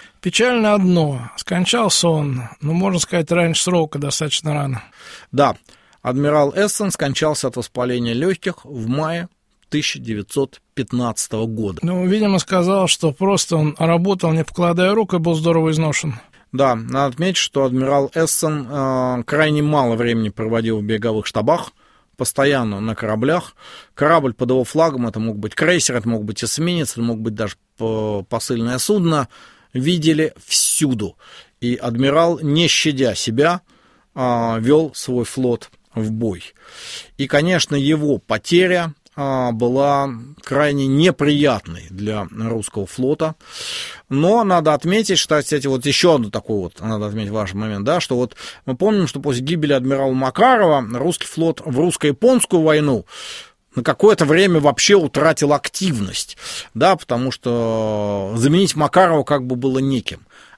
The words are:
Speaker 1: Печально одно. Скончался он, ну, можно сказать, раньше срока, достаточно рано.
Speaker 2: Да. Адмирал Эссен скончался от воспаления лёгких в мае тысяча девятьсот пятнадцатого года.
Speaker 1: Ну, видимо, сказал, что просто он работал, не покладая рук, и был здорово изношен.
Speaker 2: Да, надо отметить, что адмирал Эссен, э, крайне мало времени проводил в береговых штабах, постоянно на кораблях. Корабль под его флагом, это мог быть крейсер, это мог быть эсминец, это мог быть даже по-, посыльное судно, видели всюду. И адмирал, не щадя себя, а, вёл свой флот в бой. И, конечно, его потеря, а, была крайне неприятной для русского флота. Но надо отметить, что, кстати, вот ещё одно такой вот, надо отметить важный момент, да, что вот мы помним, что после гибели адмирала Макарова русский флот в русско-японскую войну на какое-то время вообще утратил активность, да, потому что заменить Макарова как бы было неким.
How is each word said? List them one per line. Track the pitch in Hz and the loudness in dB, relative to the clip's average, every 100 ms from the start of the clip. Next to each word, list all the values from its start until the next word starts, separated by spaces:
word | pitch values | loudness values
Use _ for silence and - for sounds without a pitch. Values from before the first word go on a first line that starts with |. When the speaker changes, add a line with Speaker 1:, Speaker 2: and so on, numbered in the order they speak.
| - _ | -20 _
Speaker 1:
Печально | 185 - 247 240 214 | -4 0 2 2 2
одно. | 208 185 175 151 131 120 - | 4 4 4 2 -2 -8 -12
Скончался | - 175 180 240 208 - 175 | -4 -2 0 2 2 2 2
он, | 156 143 127 113 - | 2 0 -4 -8 -8
ну, | 147 | -2
можно | 165 196 175 | 0 0 0
сказать, | - 175 156 | 0 -2 0
раньше | 170 170 165 | 2 2 0
срока, | - 180 156 143 | 0 0 0 -2
достаточно | 143 - 143 - 156 | -4 -4 -4 -4 -2
рано. | 147 139 120 - - - - - | -2 -2 -6 -10 -20 -20 -20 -4
Speaker 2:
Да. | 127 139 98 _ - _ _ | 2 2 2 _ -20 _ _
Адмирал | 120 127 147 151 143 180 | -4 -2 2 2 2 2
Эссен | 202 - 196 | 0 0 -2
скончался | - 143 135 156 147 135 | -2 -4 0 -2 -2 -4
от | 123 | -6
воспаления | 113 - 123 123 117 | -8 -4 -2 -2 -2
лёгких | 117 175 190 190 175 | -2 -2 -2 -6 -8
в | 131 135 113 | -10 -8 -4
мае | 135 156 170 175 _ _ _ _ | -2 -2 -6 -8 _ _ _ _
тысяча | 147 147 139 | -4 -4 -6
девятьсот | 120 107 101 143 135 - _ | -8 -8 -6 -2 -4 -6 _
пятнадцатого | - 117 123 120 110 - 110 113 | -8 -6 -4 -4 -4 -6 -4 -4
года. | 110 104 87 | -4 -6 -4
Speaker 1:
Ну, | 165 180 180 | -4 0 0
видимо, | 214 208 190 | 2 2 0
сказал, | - 185 175 196 185 | 0 0 2 2 2
что | - 160 | 0 -2
просто | 139 190 190 - 165 | 0 0 0 0 0
он | 151 147 | 0 0
работал, | 165 170 185 190 170 | 2 2 2 0 0
не | 160 | 0
покладая | 160 - 170 170 185 | -2 0 0 2 2
рук, | 214 208 | 2 0
и | 180 | 0
был | 165 | 0
здорово | 160 165 165 160 | 0 2 2 2
изношен. | 156 160 143 156 113 - _ _ | 0 0 -2 -4 -8 -14 _ _
Speaker 2:
Да, | 127 135 113 | 0 2 0
надо | 113 131 139 | -2 -2 -2
отметить, | 123 185 175 | -2 -2 0
что | - 139 | -2 0
адмирал | 135 127 131 143 139 | 0 0 0 0 0
Эссен, | 165 160 - 156 151 123 | 0 0 0 -2 -2 -6
э, | 143 135 131 127 123 | -4 -2 -2 -2 -4
крайне | - 147 156 151 | -2 0 2 2
мало | 147 151 123 117 | 2 2 2 0
времени | 120 113 107 | 0 0 -2
проводил | - 110 117 113 110 | -4 -2 -2 0 -2
в | |
береговых | 104 110 113 107 - | -2 -2 -2 -2 -4
штабах, | 113 113 170 - - _ _ _ - | -2 0 0 -2 -16 _ _ _ -8
постоянно | 127 - 139 139 113 101 | -4 0 2 2 -2 -4
на | 107 | -6
кораблях. | 107 107 107 131 170 - - - - - | -4 -4 -2 0 0 -4 -14 -20 -20 -14
Корабль | - 147 165 135 | -2 2 4 2
под | 110 123 | -2 0
его | 131 | 0
флагом, | 120 151 165 131 117 | 0 2 2 0 -4
это | 107 | -4
мог | 113 104 | -6 -4
быть | 107 - | -6 -2
крейсер, | 156 175 - 123 | 0 2 0 -2
это | 110 | -2
мог | 113 | -2
быть | 107 101 | -4 -6
эсминец, | 113 - 170 175 139 | -6 -4 -2 -2 -4
это | - | -4
мог | 117 110 | -4 -4
быть | 113 | -4
даже | 107 104 - _ - | -4 -6 -8 _ -8
по-, | 113 110 107 101 | -4 -2 -2 -4
посыльное | 92 117 - 120 117 127 | -4 -6 -4 -2 -2 -2
судно, | - 208 170 151 127 - - _ _ | 0 2 2 0 -2 -8 -20 _ _
видели | 127 139 180 156 156 156 - - | -4 0 0 2 2 0 -4 -4
всюду. | - - - 147 117 98 - - - - _ | -2 0 0 0 0 -4 -10 -20 -20 -20 _
И | 120 | -4
адмирал, | 123 123 117 135 151 170 165 | -2 -2 0 2 4 2 0
не | 156 151 170 | 0 2 2
щадя | - 160 135 127 98 | 2 0 2 0 0
себя, | - 113 156 175 - _ _ _ _ | -2 2 2 0 -6 _ _ _ _
а, | - 127 120 117 113 | -4 -2 0 0 0
вёл | 117 151 156 | 4 4 2
свой | - - 123 | -4 -4 -4
флот | 113 - 127 117 - _ _ 113 | -2 -2 0 -2 -6 _ _ -6
в | 110 | -4
бой. | 110 113 90 - - - - - - - - | -2 -4 -4 -10 -20 -20 -18 -16 -16 -12 -8
И, | 139 | 0
конечно, | 147 165 175 - | 2 2 2 0
его | 143 139 156 147 131 | 0 2 2 0 -2
потеря, | - 110 - 175 185 180 165 - _ - | -2 -4 2 2 4 2 -2 -10 _ -8
а, | 139 131 123 | -4 -2 -2
была | 113 120 131 143 139 139 117 123 147 | 0 0 2 2 2 0 -6 -14 -18
крайне | - 139 147 143 135 | -4 0 0 0 2
неприятной | 135 180 175 147 147 143 107 - 85 80 | 4 4 4 2 2 2 0 -4 -14 -14
для | 92 104 107 90 101 | -8 -6 -6 -8 -8
русского | 113 113 104 107 | -6 -6 -6 -8
флота. | 95 - 131 151 156 160 - - - - - - - | -8 -2 -2 0 -2 -6 -14 -14 -10 -10 -12 -14 -4
Но | 135 170 226 | 0 4 4
надо | 208 175 156 | 4 2 4
отметить, | 147 165 208 202 180 | 2 2 0 2 0
что, | - 151 | 2 0
кстати, | - 151 139 | 0 0 0
вот | 131 135 | 0 0
ещё | 139 175 147 | 2 4 4
одно | 107 | 2
такой | 107 - 104 | -6 -4 -4
вот, | 87 - | -4 -8
надо | 110 110 107 | -6 -4 -4
отметить | 107 101 | -6 -4
важный | 110 98 98 | -4 -4 -4
момент, | 110 101 | -6 -4
да, | 107 170 | 0 0
что | - 123 | 0 -2
вот | 123 - - - - | -2 -6 -18 -12 -8
мы | 127 | -2
помним, | 196 208 160 | 2 2 0
что | 139 | -2
после | 139 123 | -4 -2
гибели | 131 170 151 | -2 -2 2
адмирала | 139 131 135 135 | 2 0 0 0
Макарова | 131 131 - 240 247 180 143 110 120 | 0 -2 2 4 6 4 4 0 -4
русский | 156 165 - | -2 -4 -6
флот | - 165 156 | -2 -2 -2
в | 160 127 | -4 0
русско-японскую | 175 - 151 135 240 254 - 180 | 0 2 0 2 4 4 2 2
войну | 156 151 147 117 - - - - - _ _ - | 4 4 4 0 -4 -14 -16 -16 -18 _ _ -4
на | |
какое-то | 120 135 208 202 | -2 4 6 6
время | 151 160 196 165 | 4 4 4 4
вообще | 147 127 - | 4 2 4
утратил | 202 151 143 156 151 143 | 4 4 2 2 2 2
активность, | 147 - - 185 123 95 - - - - - - | 0 -2 -4 -2 -2 -4 -6 -10 -14 -14 -14 -10
да, | 113 170 180 | 2 2 2
потому | - 120 127 | 0 -4 -4
что | - 123 120 113 113 110 104 104 101 98 113 | -4 -4 -2 0 -2 -2 -2 -2 -4 -4 0
заменить | 131 170 190 | 2 4 2
Макарова | 151 151 180 185 160 | 0 2 4 4 4
как | 123 147 127 | 2 -2 -2
бы | |
было | 123 135 131 | -2 -2 0
неким. | 135 131 - - - - - | 0 -2 -4 -10 -16 -20 -20